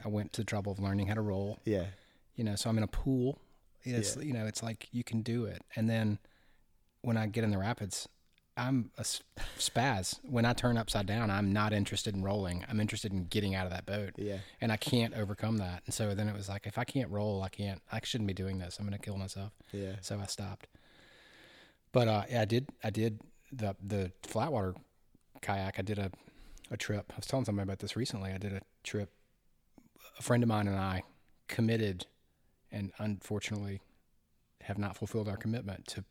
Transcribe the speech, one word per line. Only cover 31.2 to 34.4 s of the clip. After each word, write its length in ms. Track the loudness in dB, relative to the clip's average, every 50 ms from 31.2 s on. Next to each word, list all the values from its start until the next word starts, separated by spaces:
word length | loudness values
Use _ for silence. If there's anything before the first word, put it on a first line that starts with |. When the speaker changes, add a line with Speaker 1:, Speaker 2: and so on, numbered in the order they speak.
| _ _ _ _ _
Speaker 1:
committed 600 | -8 0 2 4 4 4 4 2 2 0 -2 -6 -12 _ _ _ _ _ _ _ _ _ _ _ -10
and 220 | -6 -6 -6 -6 -4 -4
unfortunately 800 | -2 -2 -2 -2 -4 -4 -4 -4 -2 -2 -4 -4 -4 -4 -6 -8 -10 -14 _ _ _ _ _ _ _ _ _ _